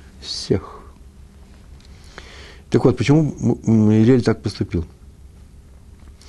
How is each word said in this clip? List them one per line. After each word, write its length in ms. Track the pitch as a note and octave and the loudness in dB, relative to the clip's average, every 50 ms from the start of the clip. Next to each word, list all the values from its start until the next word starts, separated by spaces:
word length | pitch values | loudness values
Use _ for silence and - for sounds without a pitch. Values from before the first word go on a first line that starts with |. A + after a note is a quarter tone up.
| - - - - | -20 -20 -20 -18
всех. 640 | - - - - - - B2 F#2 - - - - - - - - - - - - - - - - - - - - - - - - - - - - - - - - - - - - - - - - - - | -16 -14 -12 -8 -4 -4 -4 -4 -4 -10 -20 -20 -20 -20 -20 -20 -20 -20 -20 -20 -20 -20 -20 -20 -20 -20 -20 -20 -20 -20 -20 -20 -20 -20 -20 -20 -20 -20 -20 -20 -20 -20 -20 -20 -20 -20 -20 -20 -6 -2
Так 160 | - B2+ - | 0 2 2
вот, 100 | C#3 A#2 | 2 0
почему, 380 | - G#2+ - C#3 D#3+ D#3+ C#3 - - | 0 0 2 2 2 2 -2 -4 -4
м, 200 | - A#2 A#2+ - - | -4 -4 -4 -2 0
м, 260 | - A2+ A2 G#2+ G#2+ | 0 2 4 4 4
Илиэль 300 | G#2+ A2 A2 A#2 C3 B2 | 4 4 4 4 4 2
так 220 | A2 B2 A2 - - | 2 0 -2 -2 -4
поступил? 420 | G#2+ - - - - - F2 F2 - - - - - - - - - - - - - - - - - - - - - - - - - - - - | -10 -8 -8 -8 -6 -6 -6 -8 -8 -12 -20 -20 -20 -20 -20 -20 -20 -20 -20 -20 -20 -20 -20 -20 -20 -20 -20 -20 -20 -20 -20 -20 -20 -20 -20 -20